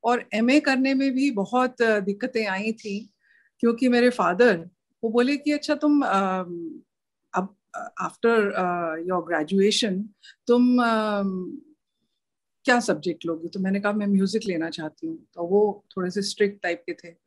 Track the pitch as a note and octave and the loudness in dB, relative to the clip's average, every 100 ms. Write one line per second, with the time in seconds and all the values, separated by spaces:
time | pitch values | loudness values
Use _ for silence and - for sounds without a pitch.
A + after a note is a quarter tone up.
0 | A3+ A#3+ - G#3 A#3 C#4+ D4 C4 C4 C4+ | 0 0 -2 0 4 4 4 0 2 2
1 | C4+ B3+ C#4 A3 F#3+ B3 B3+ B3+ A#3 G#3+ | 0 2 0 0 -2 0 0 2 2 2
2 | G3 G3+ B3+ A3+ G#3+ F#3+ A3 A3 G#3+ G3+ | 0 -4 -4 -2 -2 -4 -4 -6 -8 -10
3 | A#3+ _ _ _ _ _ A#3 A#3 B3+ A#3+ | -10 _ _ _ _ _ 0 2 2 4
4 | B3 A#3+ F3+ F3+ A#3+ F3 E3 _ _ _ | 4 2 0 4 4 4 -4 _ _ _
5 | A3+ A#3 B3+ C#4+ D4 D4 - D4 D4+ D4 | -2 0 0 0 -2 -4 -2 0 4 4
6 | B3 G3 F#3+ F#3 F3+ F3 E3+ - _ _ | 4 0 0 -2 -6 -10 -12 -14 _ _
7 | _ _ _ G3 F#3+ _ _ - - - | _ _ _ -6 -6 _ _ -14 -14 -10
8 | F3+ - A#3 A#3 G3+ F#3+ F3+ F3 E3+ D#3+ | -10 -2 0 2 0 -2 -2 -2 -4 -6
9 | F3 F3+ E3 E3 D#3 G3 G3 A3 A3 F#3 | -4 -4 -2 -4 0 2 2 2 -2 -4
10 | G#3+ _ - - - A#3+ B3 B3 A#3 A3+ | -6 _ -20 -18 0 4 4 4 2 0
11 | G#3+ G#3 G3 F#3 F3+ - - _ _ _ | 0 -2 -2 -4 -8 -12 -18 _ _ _
12 | _ _ _ _ _ _ - A#3+ A3 D#3+ | _ _ _ _ _ _ 2 2 2 -2
13 | F3+ E3 E3 E3 E3+ G3+ F#3+ G3 G3+ G#3 | -2 -6 -6 -8 -8 -4 -2 0 -2 -2
14 | G3+ G3 F#3+ G#3+ G#3+ E3+ E3 E3 D#3 _ | 2 2 2 0 -2 -4 -4 -6 -10 _
15 | E3 D#3+ _ - F3 G3+ G#3 G3+ _ - | -10 -10 _ -10 0 2 2 -2 _ -6
16 | F3+ F#3+ G3+ - G#3 G3+ F3+ E3+ - E3+ | -6 -4 -6 -2 -2 -2 -6 -6 -8 -12
17 | E3+ E3+ | -14 -20